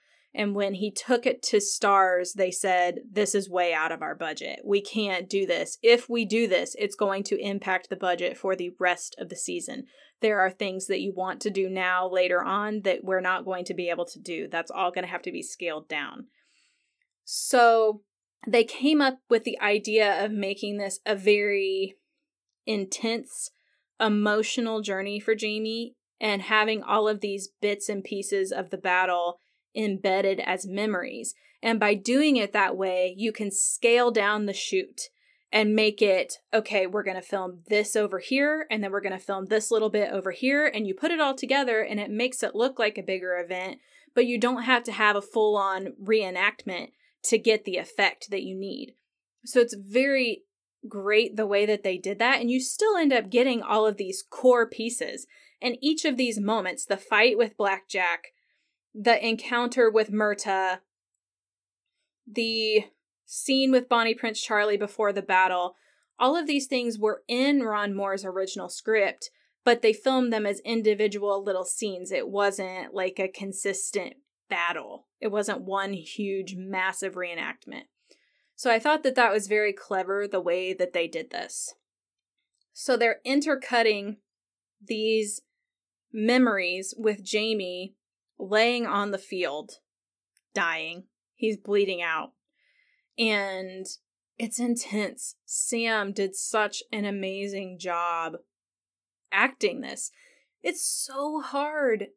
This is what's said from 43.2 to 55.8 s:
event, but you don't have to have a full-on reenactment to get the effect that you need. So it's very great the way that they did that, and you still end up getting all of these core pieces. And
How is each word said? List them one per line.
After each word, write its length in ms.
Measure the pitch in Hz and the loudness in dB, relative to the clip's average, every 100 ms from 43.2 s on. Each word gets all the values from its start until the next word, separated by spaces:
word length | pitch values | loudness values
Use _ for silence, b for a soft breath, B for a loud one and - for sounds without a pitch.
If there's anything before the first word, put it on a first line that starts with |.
| 185 180 | -2 -4
event, 440 | 170 180 185 - b b b | -4 -6 -8 -12 b b b
but 120 | 247 247 | 2 2
you 120 | 233 | 2
don't 240 | 240 247 | 0 0
have 220 | 240 240 | 2 2
to 80 | 240 | 2
have 240 | 220 214 202 | 2 4 4
a 60 | |
full-on 720 | 202 226 214 208 196 190 190 - | 0 2 2 2 0 -2 -6 -10
reenactment 920 | 196 220 190 180 202 - 202 175 - _ _ _ | 0 0 0 0 0 -2 -8 -8 -10 _ _ _
to 160 | - 220 | 0 2
get 260 | 226 214 | 4 2
the 120 | 208 175 | 0 -6
effect 540 | 170 - 196 - - | -6 0 0 0 -8
that 120 | 196 | -6
you 120 | 185 | -6
need. 400 | 190 196 - - _ _ _ _ _ | -8 -8 -10 -12 _ _ _ _ _
So 160 | - 247 | 0 2
it's 140 | 233 | 2
very 720 | 202 196 233 277 269 240 196 _ _ _ _ 233 | 0 0 2 4 2 0 -2 _ _ _ _ -12
great 480 | 202 196 214 240 214 | -6 2 2 2 0
the 100 | 208 | 2
way 200 | 202 208 | 2 4
that 160 | 208 | 0
they 160 | 196 185 | -2 -4
did 200 | 185 202 | -4 0
that, 200 | 240 262 | 2 2
and 100 | 240 | 2
you 100 | 254 | 0
still 360 | 254 - 427 381 | -2 0 2 4
end 160 | 294 | 4
up 160 | 247 196 | 2 2
getting 320 | 240 262 233 | 2 4 2
all 260 | - 214 214 | 0 2 2
of 100 | 208 | 0
these 260 | 190 190 | -6 -6
core 460 | - - 254 247 226 | -10 2 6 6 4
pieces. 580 | - 233 - 156 - - b b b | -2 -6 -6 -8 -10 -16 b b b
And 180 | 240 240 | -6 -2